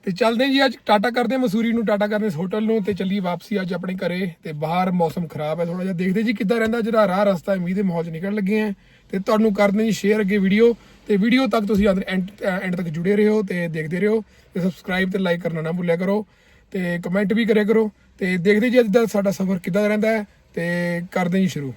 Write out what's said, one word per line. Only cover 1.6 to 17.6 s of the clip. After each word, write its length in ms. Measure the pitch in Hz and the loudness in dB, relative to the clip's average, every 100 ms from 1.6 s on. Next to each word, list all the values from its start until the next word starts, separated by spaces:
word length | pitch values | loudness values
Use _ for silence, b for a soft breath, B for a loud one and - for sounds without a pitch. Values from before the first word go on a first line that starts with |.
| 233 | 0
ਨੂੰ, 120 | 233 214 | 0 0
ਟਾਟਾ 200 | 208 208 | 0 0
ਕਰਦੇ 180 | 214 | 0
ਹਾਂ 60 | 214 | -2
ਇਸ 60 | 151 | -2
ਹੋਟਲ 280 | 185 214 | -4 -2
ਨੂੰ 180 | 220 220 | 0 0
ਤੇ 100 | 208 | 0
ਚੱਲੀਏ 260 | 185 190 202 | -2 -2 -2
ਵਾਪਸੀ 400 | 180 175 - 202 | -2 -4 -4 -4
ਅੱਜ 120 | 185 | -2
ਆਪਣੇ 200 | 180 185 185 185 | -6 -6 -4 -4
ਘਰੇ। 240 | 180 190 160 | -2 -4 -8
ਤੇ 100 | 180 151 | -12 -6
ਬਾਹਰ 260 | 156 175 185 180 | -2 0 0 2
ਮੌਸਮ 260 | 165 170 165 | 0 -2 -6
ਖਰਾਬ 320 | 151 151 160 | -6 -6 -4
ਹੈ 40 | 170 | -4
ਥੋੜ੍ਹਾ 160 | 175 | -4
ਜਿਹਾ, 120 | 185 | -4
ਦੇਖਦੇ 280 | 175 185 190 | -2 0 0
ਜੀ 100 | 226 | 0
ਕਿੱਦਾਂ 260 | 214 196 233 | -2 0 0
ਰਹਿੰਦਾ। 220 | 220 233 | 0 0
ਜਿਹੜਾ 260 | 226 226 202 | 0 2 2
ਰਾਹ 160 | 185 | 4
ਰਸਤਾ 280 | 208 180 - | 2 0 -2
ਹੈ, 60 | 196 | -2
ਮੀਂਹ 160 | 175 190 | -2 -2
ਦੇ 60 | |
ਮਾਹੌਲ 220 | 202 170 | -2 -2
'ਚ 40 | 165 | -4
ਨਿਕਲਣ 260 | 160 196 | -6 -4
ਲੱਗੇ 260 | 214 190 214 | -4 -2 0
ਆ 120 | 214 196 b b b | -2 -6 b b b
ਤੇ 80 | 190 | -6
ਤੁਹਾਨੂੰ 340 | 190 214 220 | 0 2 2
ਕਰਦੇ 300 | 202 202 202 | 4 2 2
ਜੀ 80 | 220 | 0
ਸ਼ੇਅਰ 280 | 190 196 220 | 0 0 0
ਅੱਗੇ 180 | 202 208 | 2 2
ਵੀਡੀਓ। 340 | 190 208 233 233 B B - | 2 4 4 2 B B -2
ਤੇ 80 | 208 | 0
ਵੀਡੀਓ 300 | 220 254 262 | 4 2 2
ਤੱਕ 200 | 226 208 | 0 0
ਤੁਸੀਂ 220 | 208 208 | 2 2
end, 140 | 185 196 | 0 -2
end, 120 | 190 185 - 208 185 190 | -4 -4 -6 -4 -4 -4
end 100 | 175 | -4
ਤੱਕ 120 | 175 | -4
ਜੁੜੇ 280 | 160 175 202 | -4 0 2
ਰਹੋ 260 | 214 214 | 4 2
ਤੇ 240 | 196 180 175 | -2 -4 -4
ਦੇਖਦੇ 320 | 160 156 175 | -6 -6 -2
ਰਹੋ 200 | 208 220 214 b b | 0 0 -4 b b
ਤੇ 60 | 190 | -4
ਸਬਸਕ੍ਰਾਈਬ 500 | 180 - - 185 190 | -4 -4 -6 -2 -2
ਤੇ 60 | 190 | -2
like 220 | 185 170 | -2 -2
ਕਰਨਾ 180 | 175 165 | -4 -6
ਨਾ 120 | 160 | -4
ਭੁੱਲਿਆ 240 | 180 175 165 | -4 -2 -2
ਕਰੋ 280 | 185 208 214 b b b b | 0 -2 -4 b b b b
ਤੇ 260 | 196 180 175 | -6 -4 -4
ਕੁਮੈਂਟ 280 | 175 180 208 | -2 -2 0
ਵੀ 120 | 220 220 | 0 2
ਕਰਿਆ 180 | 214 | 2